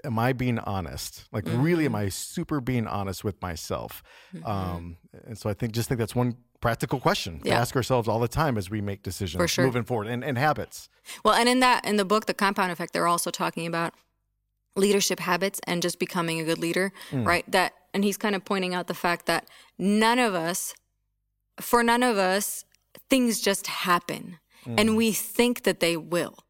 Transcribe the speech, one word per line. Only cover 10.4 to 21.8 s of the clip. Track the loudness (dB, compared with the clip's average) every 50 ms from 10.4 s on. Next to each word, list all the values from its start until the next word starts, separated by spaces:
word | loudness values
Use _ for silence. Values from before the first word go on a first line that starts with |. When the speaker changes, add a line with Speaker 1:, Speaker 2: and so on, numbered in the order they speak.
| 2 2 2 0 -4 -8 -12 -16 -20 -20 _ _ _ -18 -12 0 2
Speaker 2:
Well, | 4 4
and | 6 6 4
in | 4 6
that, | 6 4 4 4 2
in | 0 0 0
the | 2
book, | 2 2 2 2
The | 0 0
Compound | 0 0 2 2 2 0 0
Effect, | -2 -4 -6 -4 -2
they're | 0 2
also | 2 2 2 0 -4
talking | -4 -2 -4 -4 -2 -4 -6 -4
about | -2 -2 -2 -4 -6 _ _ _ _ _ _ _ _ _ _ _ _ _ _ _ _
leadership | 2 4 6 6 4 4 2 -2 -2
habits | 0 0 0 2 2 -2 -2 -4 -4 -2
and | -2 0
just | 0 -2 -2 -2
becoming | -4 -2 0 -2 0 0 -2 -2
a | -2
good | -2 -2 0
leader, | -2 -2 0 0 0 0 -2 -8 -10 -6
Speaker 1:
Mm. | -4 0 2
Speaker 2:
right? | 2 2 2 0 2
That, | 2 2 2 2 -2 _ _ _ -2
and | 0 0
he's | 0 0 0
kind | -2 -2 -2
of | -2 -2
pointing | -2 -2 -2 -2 -2 -4
out | -4 -4 -6
the | -4
fact | -2 0 0 0 0 0
that | 0 0 0 -2 -6 -14 -20 -20 -20 _ -2
none | 0 2 4 6 6 6 6 4
of | 4 2 2
us, | 0 0 -2 -2 -4 -6 -8 -10 -14 _ _ _ _ _ _ _ _ _ _ _ _ _ _ _ -14
for | -2 0 2 4